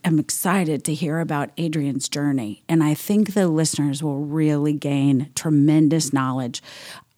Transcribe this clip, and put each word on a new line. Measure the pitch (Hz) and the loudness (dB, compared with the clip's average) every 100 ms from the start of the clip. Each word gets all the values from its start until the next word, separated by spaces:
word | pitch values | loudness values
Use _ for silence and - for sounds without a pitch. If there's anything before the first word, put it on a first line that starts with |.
am | 175 156 | 0 0
excited | - - 185 190 160 147 | 0 -4 0 0 0 -2
to | - | -4
hear | 151 160 160 | -4 -2 -2
about | 151 147 139 - | -2 -4 -4 -4
Adrienne's | 170 156 143 131 - | -4 -2 -2 -4 -6
journey, | 147 143 135 104 101 - | -4 -2 -2 -4 -10 0
and | 165 | 2
I | 151 | 2
think | 151 - 208 202 | 0 0 0 2
the | 202 180 | 2 2
listeners | 156 156 - 143 135 | 2 0 0 -2 -2
will | 156 139 | -4 -4
really | 147 156 151 143 151 | -4 0 2 2 0
gain | 147 143 139 139 131 143 - | -2 -2 2 4 2 0 -6
tremendous | 165 147 147 156 156 160 - | 2 4 6 6 4 2 0
knowledge | 139 131 131 120 - - - - - _ | -2 -2 -4 -6 -8 -14 -18 -18 -20 _